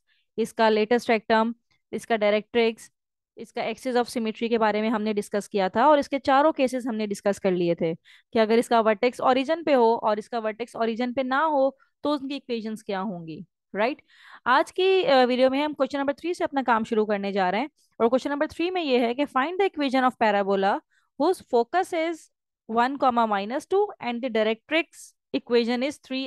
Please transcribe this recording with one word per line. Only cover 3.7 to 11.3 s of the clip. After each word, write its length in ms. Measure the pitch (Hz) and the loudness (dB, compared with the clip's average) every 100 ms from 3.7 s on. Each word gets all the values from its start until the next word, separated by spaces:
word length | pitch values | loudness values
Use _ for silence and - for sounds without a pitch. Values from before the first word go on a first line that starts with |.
| 220 262 247 | -6 -2 -2
of 120 | 233 | -2
symmetry 420 | 247 220 214 233 | -4 -6 -4 -2
के 80 | 233 | 2
बारे 240 | 214 208 | 2 0
में 80 | 220 | 0
हमने 240 | 233 214 | -2 -2
डिस्कस 340 | 208 208 202 - | -4 -4 -6 -4
किया 220 | 208 190 | -2 0
था 180 | 220 269 | 2 4
और 120 | 294 | 4
इसके 200 | 277 277 | 2 -4
चारों 300 | - 262 302 | 2 4 4
केसेस 320 | 311 262 254 240 | 2 -2 -2 -6
हमने 200 | 220 214 | -4 -4
डिस्कस 320 | 202 208 196 | -4 -4 -2
कर 120 | 196 | 0
लिए 220 | 180 175 165 | 0 0 0
थे 180 | 165 165 | -2 -4
कि 440 | _ - _ 233 | _ -20 _ 0
अगर 200 | 214 233 | 2 2
इसका 220 | 247 233 | 4 2
वर्टेक्स 400 | 214 214 247 233 | 2 2 0 0
ओरिजिन 420 | 262 262 262 330 | 2 2 0 -2
पे 100 | 320 | 2
हो 220 | 269 226 233 | 4 4 2
और 160 | 220 214 | 0 -2
इसका 200 | 214 233 | -4 -6
वर्टेक्स 340 | 214 214 240 254 | -6 -6 -8 -4
ओरिजिन 360 | 226 220 247 | -4 -2 -4
पे 100 | 247 | -4
ना 160 | 254 | -2